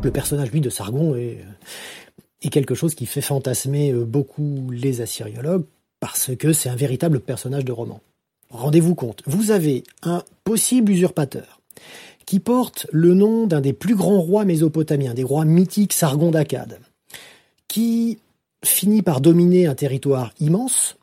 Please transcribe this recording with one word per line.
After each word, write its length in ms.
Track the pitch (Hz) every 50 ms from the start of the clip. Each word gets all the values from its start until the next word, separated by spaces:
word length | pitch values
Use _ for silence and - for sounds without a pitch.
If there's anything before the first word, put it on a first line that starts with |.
| -
Le 80 | 135
personnage, 400 | - 139 135 - 147 143 143 120
lui, 100 | 101 160
de 80 | 147 123
Sargon 460 | - - 104 95 113 135 160 165 139
est, 240 | 120 120 120 113 107 92 92 101 _ - - - - - - - - - _ _ - _ _ _ _ -
est 60 | 151
quelque 260 | - 151 135 - 127
chose 180 | - - 165 -
qui 140 | - 127 -
fait 140 | - 143
fantasmer, 720 | 135 - 143 135 - 131 123 - - 135 139 147 147 143
euh, 140 | 127 120 120
beaucoup 640 | 117 113 143 139 - - - 147 147 143 135 131 127
les 300 | 123 120 123 139 131 117
assyriologues 640 | 120 107 - - - - 110 117 123 151 180 190 151 - _ _ _ _ _ _
parce 360 | - - - - - - 127
que 180 | 113 - 147 160
c'est 160 | 156 - 127
un 60 | 123
véritable 440 | 117 143 135 127 127 - 170 156 127
personnage 440 | - - 127 - - 127 135 143 135
de 60 | 127
roman. 300 | 123 113 117 113 110 107 _ _ _ _ _ _ _ _ _ _
Rendez-vous 420 | - 113 123 147 147 170 165 170 180
compte, 300 | - 135 117 104 - -
vous 240 | - 135 196 226 208
avez 340 | 220 196 160 151 135 123 - - _ _ -
un 180 | 170 170 175 - _ _ _ _
possible 480 | 185 226 220 - - 247 254 233 202
usurpateur 680 | 202 175 180 - - - 147 - - - - - - _ _ _ - - - - - - - - - _ _ -
qui 120 | 180 190
porte 460 | - - 240 254 240 233 - - - -
le 240 | - 151 165 175 180
nom 320 | 190 202 214 226 226 226 214
d'un 140 | 165 147
des 120 | 135 139 131
plus 220 | - - 180 240
grands 240 | 196 180 170 208 196
rois 260 | 165 160 190 214 214
mésopotamiens, 680 | 196 170 156 160 156 156 160 156 156 160 139 139 123 117
des 80 | 123 131
rois 200 | 127 139 151 160
mythiques 500 | 156 160 175 190 - - - 208 185 -
Sargon 360 | - - 151 131 147 160 170
d'Akkad, 480 | 160 160 147 - - 123 120 117 - - - _ _ _ _ _ - - - - - _ _ _ _ _ _ _
qui 520 | - 214 226 233 226 233 226 233 214 - _ _ _ _ _ _ _ _ -
finit 380 | - - - - 196 214 220
par 200 | 185 - 156 131
dominer 440 | 135 165 170 170 175 180 180 180 180
un 80 | 160 135
territoire 640 | - 143 139 131 135 - 143 135 127 123 107 _ _
immense 580 | 156 147 165 202 254 262 - - - - - _